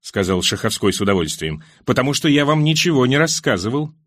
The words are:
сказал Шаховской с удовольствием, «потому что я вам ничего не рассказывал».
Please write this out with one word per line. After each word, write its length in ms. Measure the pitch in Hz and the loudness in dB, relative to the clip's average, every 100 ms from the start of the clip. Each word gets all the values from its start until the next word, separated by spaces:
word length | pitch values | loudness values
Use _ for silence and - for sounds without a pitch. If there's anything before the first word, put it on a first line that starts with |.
сказал 380 | - 107 92 92 | -6 -4 0 0
Шаховской 520 | 87 101 113 - 101 | -2 -2 -4 0 -2
с 80 | - | 0
удовольствием, 600 | 101 98 78 - 80 78 - _ | 0 0 0 -4 -8 -8 -14 _
«потому 280 | - 127 131 | -2 0 0
что 140 | 143 156 | 0 2
я 180 | 143 | 2
вам 180 | 143 156 | 2 2
ничего 440 | 151 156 180 143 127 | 2 2 2 2 2
не 100 | 143 | 2
рассказывал». 760 | 160 - - 101 101 139 151 _ | 0 0 -2 -2 -2 -4 -6 _